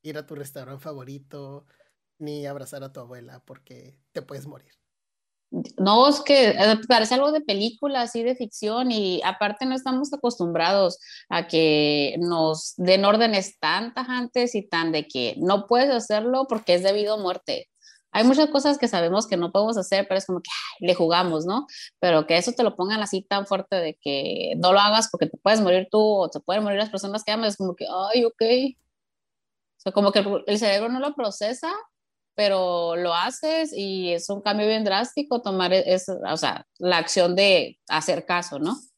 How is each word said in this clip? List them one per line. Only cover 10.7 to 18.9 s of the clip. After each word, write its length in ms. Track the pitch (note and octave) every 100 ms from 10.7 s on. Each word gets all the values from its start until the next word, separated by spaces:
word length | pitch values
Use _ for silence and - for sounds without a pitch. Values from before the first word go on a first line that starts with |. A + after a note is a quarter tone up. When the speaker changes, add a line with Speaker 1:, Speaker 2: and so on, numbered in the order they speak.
| G3 F#3 F3+ - - _
Speaker 2:
a 200 | E3+ E3+
que 680 | D#3+ D#3+ D3+ D3 D3 C#3+ E3
nos 560 | F3 E3+ D#3+ D#3 - -
den 260 | F3+ F#3+
órdenes 540 | G3+ A3 A#3 G3+ F#3+ _
tan 340 | D#3 F3+ A#3
tajantes 640 | B3+ B3+ B3 A#3+ B3 A#3+
y 80 | A3
tan 280 | G3 E3 E3
de 160 | D#3 D#3
que 280 | C3 A#2 -
no 280 | F3 G#3 G3+
puedes 240 | A#3+ C#4
hacerlo 560 | A#3+ A3 G#3+ A3+ C4 C4+
porque 260 | A3+ -
es 80 | F3
debido 320 | F#3+ G3+ G#3
a 40 | A3
muerte. 500 | F#3 F3+ - - - _ _ _ _
Hay 120 | G#3
muchas 240 | A#3 C4+ D4+
cosas 300 | C#4 D4 C#4+
que 100 |
sabemos 380 | A#3+